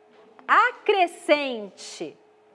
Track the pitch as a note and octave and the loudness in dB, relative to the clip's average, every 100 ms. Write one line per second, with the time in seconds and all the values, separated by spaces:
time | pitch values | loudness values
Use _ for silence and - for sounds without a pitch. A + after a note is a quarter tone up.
0 | _ _ - _ - D#4+ A#4+ - - G4+ | _ _ -20 _ 0 2 2 0 -2 2
1 | F4 - - D4 C#4 A#3 G3 - - - | 0 -2 0 0 0 -8 -10 -16 -18 -12
2 | D#3 - _ _ _ | -12 -14 _ _ _